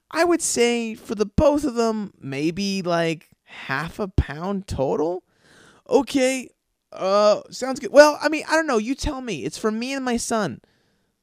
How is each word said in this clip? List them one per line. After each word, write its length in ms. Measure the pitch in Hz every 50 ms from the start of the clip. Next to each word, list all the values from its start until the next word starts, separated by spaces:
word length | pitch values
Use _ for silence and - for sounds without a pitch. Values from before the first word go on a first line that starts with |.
| _ -
"I 140 | - 311 349
would 180 | 349 339 -
say 520 | - - - 247 233 240 240 233 233 226 220
for 200 | - - - 233
the 120 | 202 214
both 380 | 202 - - - 285 294 294 285
of 100 | 294 233
them, 400 | 233 233 226 220 214 208 202 - -
maybe, 600 | - 135 135 135 151 170 165 190 202 196 196 196
like, 460 | 170 175 170 165 170 165 165 160 - _ _ _ _
half 540 | - - - - - 135 135 156 160 - -
a 100 | 214 196
pound 580 | - - - - 139 151 170 196 202 190 190
total." 560 | - - - 131 139 - 247 294 330 359 381 - _ _ _ _ _ - - - - _ _ _ -
"Okay, 600 | - 269 262 - - 277 254 262 262 254 233 - _ _ _ _ _ _ _ -
uh, 520 | - - 175 190 196 208 208 208 202 - - -
sounds 280 | 170 - 240 262 262 -
good. 140 | - -
Well, 260 | - 277 294 302 294 -
I 80 | - 294
mean, 140 | 311 302 - -
I 60 | 302
don't 120 | 320 320
know. 120 | 302 254 220
You 160 | 214 240 269
tell 260 | - - 311 294 262
me. 240 | 254 240 185 139 101
It's 140 | 151 - -
for 120 | - 220
me 220 | 214 220 240 262
and 120 | 269 277 262
my 120 | 247 233
son. 460 | 233 - - 240 220 202 147 107 - _ _ _ _ _ _ _ _ _ _ _ _